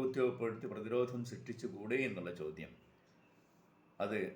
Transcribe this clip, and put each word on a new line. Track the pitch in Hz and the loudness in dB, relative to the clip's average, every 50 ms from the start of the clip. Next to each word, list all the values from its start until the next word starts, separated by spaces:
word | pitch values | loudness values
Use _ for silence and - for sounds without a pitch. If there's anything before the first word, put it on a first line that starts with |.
കുത്തിവയ്പ്പ് | 131 127 - 135 127 123 120 - 117 113 | 2 2 4 4 4 4 4 2 0 0
എടുത്ത് | 107 107 - - | 0 -2 -4 -4
പ്രതിരോധം | 104 107 107 110 117 123 123 120 123 120 117 120 | -4 -4 -2 2 4 4 4 4 2 -4 -4 -4
സൃഷ്ടിച്ചുകൂടെ | 110 - - 123 113 - - 110 92 101 104 110 120 135 135 120 | -6 -8 -6 -8 -6 -4 -4 -4 -4 -4 -2 0 2 2 2 2
എന്നുള്ള | 101 90 85 85 85 85 | 0 -2 -4 -4 -4 -4
ചോദ്യം, | 78 78 78 82 78 65 - - - - - - - - - - - - - - - _ - - - - - - - - - - 101 | -4 -6 -4 -6 -10 -12 -12 -18 -20 -20 -20 -20 -20 -20 -20 -20 -20 -20 -20 -20 -20 _ -20 -20 -20 -20 -20 -20 -20 -14 -4 -2 0
അത് | 101 107 104 92 - - | 0 2 0 0 -2 -4